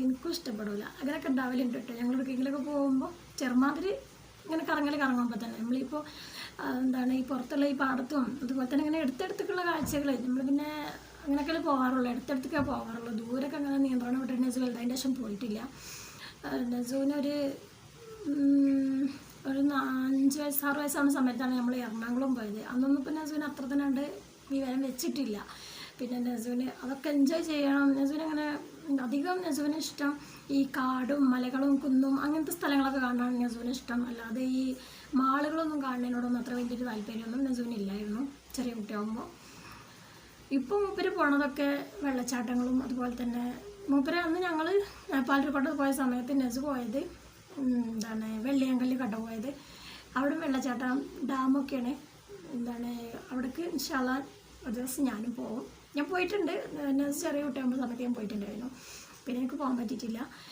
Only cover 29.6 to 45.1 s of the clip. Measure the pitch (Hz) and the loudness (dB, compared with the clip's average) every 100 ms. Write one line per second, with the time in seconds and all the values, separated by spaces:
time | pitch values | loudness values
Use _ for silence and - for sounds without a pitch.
29.6 | 294 311 - - 285 294 - - - 277 | 0 0 -4 -2 -2 -2 -8 -14 0 2
30.6 | 269 294 254 254 254 285 262 254 247 262 | 2 2 0 2 2 4 4 4 2 2
31.6 | 277 277 285 262 269 269 294 320 311 339 | 4 4 4 4 6 4 2 0 -2 -2
32.6 | 302 277 269 277 247 240 247 247 240 233 | 2 4 4 2 2 2 2 2 0 0
33.6 | 240 269 - 240 247 233 226 240 254 262 | -2 -4 -2 -2 -2 -4 -4 -2 0 2
34.6 | 262 254 - - - 262 262 277 302 320 | 0 -2 -10 -18 0 4 6 4 2 0
35.6 | 311 302 262 247 247 240 240 240 240 247 | 0 0 -2 -2 0 0 0 0 -2 -2
36.6 | 240 240 247 214 208 226 226 254 269 247 | -2 -2 -4 -4 -6 -6 -4 0 0 0
37.6 | 233 214 196 208 208 220 277 - - 262 | -2 -2 -2 -4 -2 -2 -4 -8 -10 -6
38.6 | 247 226 202 214 214 214 - - - - | -4 -4 -4 -4 -4 -4 -8 -14 -20 -18
39.6 | - - - - - - - - - 269 | -18 -18 -20 -20 -20 -20 -20 -20 -2 -2
40.6 | 240 403 392 - 370 359 294 277 277 285 | 2 0 0 0 0 4 4 4 2 2
41.6 | 285 285 - - 285 254 240 247 233 247 | 0 0 -4 -4 -2 0 0 -2 0 0
42.6 | 247 254 - 247 247 240 240 240 247 - | 2 0 0 -2 -2 -2 -2 -2 -4 -6
43.6 | 403 - - 277 311 339 330 359 359 311 | -12 -6 2 4 4 2 2 2 2 0
44.6 | 330 403 403 - - | 4 2 2 -6 -2